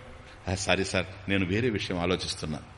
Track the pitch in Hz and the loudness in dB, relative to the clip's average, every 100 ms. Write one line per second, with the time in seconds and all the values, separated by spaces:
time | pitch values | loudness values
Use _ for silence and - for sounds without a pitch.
0 | - - - - - 95 - 90 95 95 | -12 -16 -16 -10 -2 0 4 4 4 2
1 | 87 - - 98 90 101 123 101 - 90 | 0 -4 0 2 4 2 2 0 0 0
2 | 87 90 87 - 78 73 - | 2 2 0 -6 -6 -6 -8